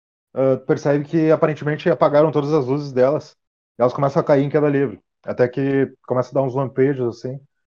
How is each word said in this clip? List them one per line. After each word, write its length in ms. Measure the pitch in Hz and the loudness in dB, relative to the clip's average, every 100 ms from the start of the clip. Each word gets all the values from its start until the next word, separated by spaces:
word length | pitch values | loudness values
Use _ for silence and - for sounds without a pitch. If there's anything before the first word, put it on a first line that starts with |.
| _ _ _ | _ _ _
ah, 220 | 123 135 131 - | -2 0 0 0
percebe 380 | 147 151 147 147 | -2 0 -2 -2
que 240 | 165 156 | 0 2
aparentemente 580 | 156 160 147 147 147 165 | 2 2 0 -4 -2 -2
apagaram 440 | 156 156 143 156 | 2 2 4 2
todas 200 | 147 143 | 2 0
as 140 | 156 123 | 0 0
luzes 260 | 143 143 | -4 -4
delas. 440 | 127 131 147 - _ _ _ _ - | 0 2 0 -6 _ _ _ _ -2
E 40 | |
elas 100 | 127 | -2
começam 260 | - 139 165 | 0 -2 0
a 40 | |
cair 180 | - 143 | 2 2
em 60 | 143 | 2
queda 180 | 151 147 | 0 0
livre. 320 | 139 135 98 _ _ | 0 -2 -6 _ _
Até 240 | - 107 123 | -10 -2 -2
que 460 | 139 139 139 135 - - | 0 -2 0 -2 -4 -6
começa 240 | 127 120 | -4 -2
a 40 | |
dar 80 | 139 | -4
uns 120 | 135 | -4
lampejos, 600 | 127 135 131 131 135 120 107 | -4 -4 0 0 0 -6 -6
assim. 200 | 127 143 - _ _ | -12 -14 -18 _ _